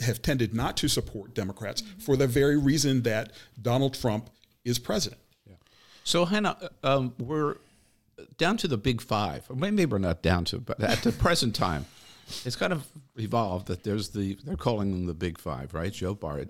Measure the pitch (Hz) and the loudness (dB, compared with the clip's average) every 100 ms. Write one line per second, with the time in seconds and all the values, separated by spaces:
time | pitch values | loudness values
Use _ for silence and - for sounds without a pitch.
0 | 127 120 - 135 110 113 143 - 143 123 | -2 0 0 2 0 0 -2 0 0 0
1 | - 107 98 - 98 - 104 - - 92 | -2 -8 -10 -6 -6 -6 -8 -8 -10 -8
2 | - 135 135 131 139 147 139 151 139 131 | 0 2 4 4 4 4 4 4 4 2
3 | 117 110 - - - - 113 127 135 131 | 2 0 -4 -12 -20 -6 0 2 2 0
4 | 123 107 - _ _ _ 120 120 - 214 | -2 -2 -4 _ _ _ -2 -2 0 -2
5 | - - _ _ 101 92 _ _ - - | -2 -8 _ _ -20 -20 _ _ -20 -8
6 | - 170 175 208 196 - 180 - 135 139 | 0 2 4 2 2 -2 -8 -2 2 2
7 | 127 123 123 151 147 - _ _ _ _ | 2 -4 -4 0 0 -2 _ _ _ _
8 | _ - - - 170 220 185 113 127 113 | _ -20 -12 0 0 2 0 0 0 0
9 | - 107 98 67 - 131 196 208 160 98 | 0 0 0 -4 -8 -4 0 2 2 2
10 | 90 85 87 90 85 90 - - 110 - | 2 2 2 2 0 -6 -6 -2 0 2
11 | 233 - - 165 120 - 92 76 - - | 0 2 2 4 2 0 0 -2 -6 -16
12 | - - - - 127 - 185 165 - 151 | -20 -20 -14 -10 -8 -2 -2 -2 -6 -20
13 | - - 110 117 104 90 - 92 107 107 | -16 -8 -2 0 0 -2 -4 -4 -2 -2
14 | 95 104 98 98 147 196 127 107 101 92 | -2 -2 -4 -4 -6 -2 0 0 0 0
15 | 87 80 90 80 85 65 67 80 92 - | -2 -2 -4 -4 -8 -8 -6 -6 -6 -4
16 | 92 104 78 71 | -6 -4 -6 -6